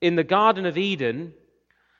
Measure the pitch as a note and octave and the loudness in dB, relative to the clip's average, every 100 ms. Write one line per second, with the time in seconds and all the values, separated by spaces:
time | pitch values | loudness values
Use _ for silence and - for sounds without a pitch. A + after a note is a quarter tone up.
0 | F3 E3+ C#3+ F#3+ A3 F#3+ F3+ D#3 G3 E3+ | 0 0 2 2 2 2 -2 -2 -2 -2
1 | B2 B2 E3+ - _ _ _ _ _ | -2 -4 -10 -16 _ _ _ _ _